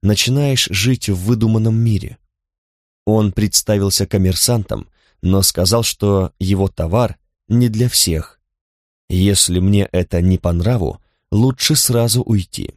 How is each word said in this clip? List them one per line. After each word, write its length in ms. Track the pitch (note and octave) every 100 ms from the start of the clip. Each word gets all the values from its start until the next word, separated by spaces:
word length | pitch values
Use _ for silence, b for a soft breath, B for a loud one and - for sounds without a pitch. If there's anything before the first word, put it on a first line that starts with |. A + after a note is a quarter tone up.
начинаешь 640 | G2 G#2 - C3+ C#3+ C3 -
жить 380 | F#2 A2 C3 -
в 80 | F#2+
выдуманном 600 | F#2+ A#2+ A2+ A2 A2 A2+
мире. 420 | A#2 G2+ A2 - _ _ _ _ _ _ _ _ -
Он 260 | A2 G#2
представился 720 | F#2+ G#2 - - G#2 G2 - G2
коммерсантом, 840 | G2+ F#2 F#2 - A#2+ G2+ G#1+ - _ _ _
но 200 | F2+ F#2+
сказал, 400 | F#2+ - F2+ A#2
что 500 | A2 - G2+ G2 F#2 _
его 300 | F#2+ G2 G2
товар 500 | - E2 G#2 A#2 - _ _ _
не 200 | A#2 B2
для 200 | G#2+ B2
всех. 520 | - - D#2+ - _ _ _ _ _ _ _ _
Если 500 | F#2 G2 G2 - F2
мне 300 | F#2+ G2+ G2
это 280 | F2+ F2 F2
не 180 | F2+ F#2
по 140 | F2
нраву, 480 | E2+ F2 B2 D#2 - _ _ _
лучше 440 | G#2 B2+ C3 -
сразу 480 | D3+ - A#2 A#2 A2+
уйти. 520 | - G#2+ F2+ - -